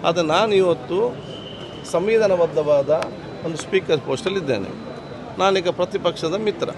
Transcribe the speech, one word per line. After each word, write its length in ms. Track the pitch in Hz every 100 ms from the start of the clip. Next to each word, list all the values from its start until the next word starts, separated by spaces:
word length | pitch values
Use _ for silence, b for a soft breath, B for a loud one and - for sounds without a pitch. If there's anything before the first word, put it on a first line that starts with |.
| 170
ಆದರೆ 180 | 170 160
ನಾನು 260 | 170 220 196
ಇವತ್ತು 360 | 185 160 - 175 240 - - - - - - - -
ಸಂವಿಧಾನಬದ್ಧವಾದ 960 | 170 196 226 208 180 165 151 147 143 139 151 131 - - - 165
ಒಂದು 100 | 156
ಸ್ಪೀಕರ್ 440 | - 190 175 151 -
ಪೋಸ್ಟಲ್ಲಿದ್ದೇನೆ, 640 | 135 185 196 147 110 95 - - - - - - -
ನಾನೀಗ 280 | 190 190 175
ಪ್ರತಿಪಕ್ಷದ 680 | 170 180 196 165 165 165 190 214
ಮಿತ್ರ. 220 | 175 -